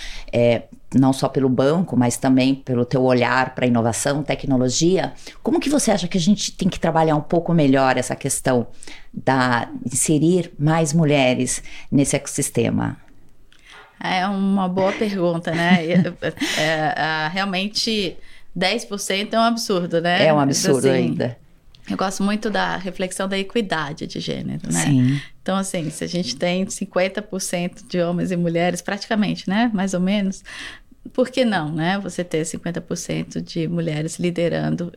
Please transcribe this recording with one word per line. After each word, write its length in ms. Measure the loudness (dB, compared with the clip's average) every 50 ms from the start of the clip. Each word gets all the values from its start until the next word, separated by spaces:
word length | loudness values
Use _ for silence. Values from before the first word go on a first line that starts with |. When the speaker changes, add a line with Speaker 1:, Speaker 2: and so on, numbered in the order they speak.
| -12 -12 -10 -12 -10 -2
Speaker 1:
é, 320 | 2 4 4 4 4 2 -2 -8 -20 -20 -12 0 2
não 180 | 4 4 4
só 160 | 4 2 0
pelo 220 | -2 0 2 2 2
banco, 480 | 4 4 4 4 4 2 0 0 2
mas 200 | 2 2 2 0
também 360 | 0 2 4 4 4 4 4 2
pelo 320 | 0 -2 -2 0 0 0
teu 160 | 2 2 2
olhar 540 | 4 4 4 4 4 4 4 2 2 0 -2
pra 100 | 0 2
inovação, 560 | 2 4 4 2 2 0 0 -2 -2 0 -2
tecnologia, 880 | -2 -4 -4 -4 0 0 2 2 2 2 2 2 2 2 4 2 0 -2 -6 -12 -18 -18 -16 -6
como 180 | -2 0 0 0
que 100 | 0 2
você 200 | 0 2 2 2
acha 180 | 0 0 0
que 100 | -2 0
a 40 | 2
gente 300 | 4 4 4 2 2 -6
tem 180 | -4 0 -2 0
que 100 | 0 0
trabalhar 360 | -2 2 4 4 4 4 4
um 60 | 2
pouco 300 | 2 2 0 0 2 2
melhor 460 | 4 4 6 6 6 6 4 4 2
essa 180 | 2 0 -2 -4
questão 520 | -4 -4 -4 -4 0 0 2 2 2 0 -2 -8 -14 -14 -14 -14 -14 -16 -14
da 580 | -12 -4 0 2 2 2 4 2 2 0 0 -4 -8 -8 -8 -4
inserir 640 | -2 -2 0 2 2 4 4 4 4 2 0 -2 -4 0
mais 340 | 2 2 4 2 2 2 2
mulheres 680 | 2 4 4 4 4 4 4 2 2 0 -2 -2 -6 -8 -12 -14 -12 -8 0
nesse 240 | 2 2 2 2 0
ecossistema? 840 | -2 -2 -4 -4 -4 -4 -2 0 0 0 2 0 0 -2 -2 -4 -8 -16 -20 -20 -20 -20 -20 -20 -20 -20 -20 -20 -20 -20 -20 -20 -20 -20 -20 _ -10
Speaker 2:
É 280 | -6 -2 -2 0 0
uma 420 | 0 0 0 0 2 2 2 0 0
boa 220 | 0 2 0 0
pergunta, 600 | 0 0 -2 -2 0 0 0 0 0 -2 -2 -2
né? 280 | -2 0 2 4 4 2
<laughs> 320 | 2 2 2 2 2 0 -4 -4
É, 400 | -6 -6 -4 -4 -6 -4 -2 0
é, 340 | 0 0 2 0 0 0 0
é, 340 | 0 -2 -2 0 -2 -2 -2
realmente, 840 | -2 -2 -4 -2 -2 -2 -4 -4 -4 -4 -2 0 0 0 -2 -4 -6 -8 -14 -16 -16 -18 -16 -10 -4
dez 300 | -2 0 0 0 -2 -4
por 140 | -6 -8 -8
cento 340 | -4 -2 -2 -2 -2 0 0
é 60 | 2
um 40 | 2
absurdo, 560 | 2 2 0 -2 0 0 0 0 0 0 0
né? 280 | 2 2 2 4 4
Speaker 1:
É 60 | 4 6
um 60 | 4
absurdo 500 | 4 2 2 0 2 2 2 4 4 4
Speaker 2:
Assim, 0 |
Speaker 1:
ainda. 480 | 4 4 2 0 0 0 -2 -4 -4 -8 -18 -20 -20 -20 _ -20 -20 -18 -8 -6
Speaker 2:
eu 60 | -4
gosto 280 | -2 -2 -2 -2 -2 -2
muito 260 | 0 0 -2 -2 -2
da 260 | -2 0 -2 -2 -2
reflexão 520 | -4 -6 -8 -6 -6 -6 -6 -4 -4 -4
da 100 | -2 -2
equidade 720 | -4 -4 -2 -2 -2 -2 0 -2 -4 -4 -6 -8 -8 -10
de 120 | -8 -8 -8
gênero, 520 | -6 -4 -6 -6 -6 -6 -8 -6 -4 -2
né? 140 | 0 0 2
Speaker 1:
Sim. 360 | 4 4 4 4 4 2 0 -4 -10 -18 -10 -4
Speaker 2:
Então, 140 | -2 -2
assim, 340 | -2 -2 -2 -4 -6 -6 -6
se 120 | -6 -6 -6
a 40 |
gente 280 | -4 -2 -4 -4 -4 -4
tem 320 | -2 -2 -2 0 0 -2
cinquenta 540 | -4 -6 -8 -8 -4 0 0 0 0 -2 -6
por 180 | -10 -8 -8 -8
cento 460 | -6 -4 -4 -4 -4 -6 -8 -10 -14
de 140 | -6 -2 0
homens 300 | 0 0 0 -2 -2 -2
e 40 | -2
mulheres, 460 | 0 0 0 0 2 0 0 -2 -2
praticamente, 680 | -6 -6 -6 -6 -4 -4 0 0 0 0 -2 -4 -4
né? 220 | -2 0 2 2 2 0
Mais 200 | 0 -2 0 0
ou 60 | 0
menos, 440 | 0 0 0 0 0 -2 -4 -6 -12 -16 -16 -14 -14 -14 -16 -18 -20 -20 -20 _ -18 -8
por 180 | 0 0 0 0
que 140 | 2 0 2
não, 260 | 2 2 0 -2 -2
né? 300 | -2 0 0 0 0 -2
Você 240 | -4 -6 -6 -6 -6
ter 220 | -2 -2 -2 -2
cinquenta 340 | -4 -6 -8 -6 -6 -6 -6
por 160 | -6 -6 -8
cento 460 | -8 -6 -6 -6 -6 -6 -6 -8 -10
de 260 | -10 -6 -6 -4 -4
mulheres 500 | -2 -2 -2 -2 -2 -2 -4 -4 -6 -6
liderando 760 | -4 -4 -2 0 0 0 0 0 0 -2 -2 -2 -4 -4 -8 -8